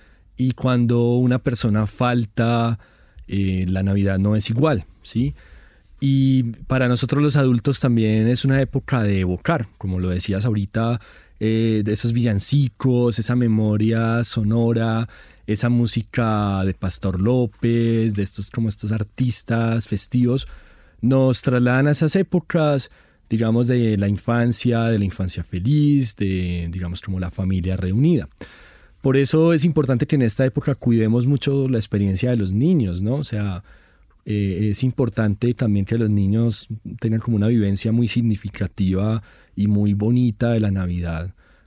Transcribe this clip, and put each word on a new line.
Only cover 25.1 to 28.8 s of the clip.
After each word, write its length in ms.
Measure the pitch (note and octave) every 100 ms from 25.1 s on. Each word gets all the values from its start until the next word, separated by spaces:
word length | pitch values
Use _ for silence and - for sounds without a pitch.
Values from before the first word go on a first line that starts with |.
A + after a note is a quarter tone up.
| - F#2 F2+
feliz, 720 | - F#2 G#2 D3+ D3 C#3+ A#2+ -
de, 520 | G2 F#2+ F2+ F2 E2+
digamos, 300 | F2+ F2 F2+
como 200 | - F#2
la 100 | F2
familia 460 | - F#2+ F#2 F2 F#2
reunida. 520 | F#2 G2+ D#3 D3+ - - - - - -